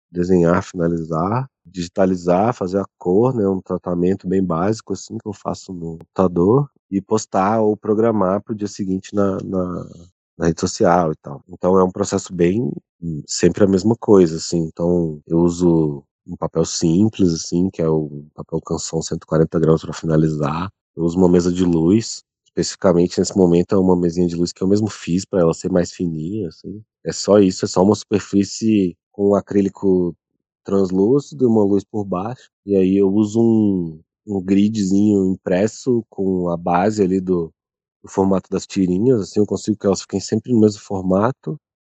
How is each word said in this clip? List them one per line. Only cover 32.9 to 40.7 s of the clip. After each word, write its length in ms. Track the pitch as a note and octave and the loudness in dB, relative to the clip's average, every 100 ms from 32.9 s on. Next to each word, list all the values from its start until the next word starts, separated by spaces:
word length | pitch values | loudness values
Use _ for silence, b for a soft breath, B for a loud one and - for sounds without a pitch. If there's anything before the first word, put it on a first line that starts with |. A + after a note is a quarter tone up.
| G2 | 4
eu 160 | F#2+ | 4
uso 260 | G#2 G#2 A2 | 2 2 2
um, 600 | A#2 A2 G#2 F#2+ E2 D#2+ _ _ G#2+ | 2 4 2 0 -4 -10 _ _ -8
um 160 | G2 | -4
gridzinho 920 | F#2 G2 G#2+ A2 F#2+ G2 G#2+ G2+ F#2+ | 0 2 2 0 0 2 4 4 2
impresso 680 | F#2 - F#2 A2 - C3 A#2+ - | -2 -2 0 -2 -2 -2 -2 -4
com 400 | - F#2+ F#2 F2 | -6 -2 -2 -2
a 80 | E2+ | -4
base 460 | F2 F2 G2+ G#2+ | -2 0 0 0
ali 180 | F#2 F#2+ | 0 0
do, 300 | F#2 F2+ D#2+ _ _ _ _ _ | 0 -2 -4 _ _ _ _ _
do 60 | - | -8
formato 400 | - F#2+ F#2+ - | -2 0 0 -2
das 160 | F#2+ - | -8 -6
tirinhas, 560 | G2 F2+ F2+ A#2+ A#2+ | -2 0 0 2 0
assim, 180 | F#2 G#2 | 0 -2
eu 60 | G#2 | -2
consigo 320 | G2 - G#2 | -2 -4 -2
que 80 | G2+ | -2
elas 160 | F#2 | -2
fiquem 180 | - G2 | -4 -8
sempre 320 | - A2 B2+ | -4 -6 0
no 80 | A#2 | 4
mesmo 200 | G#2+ | 4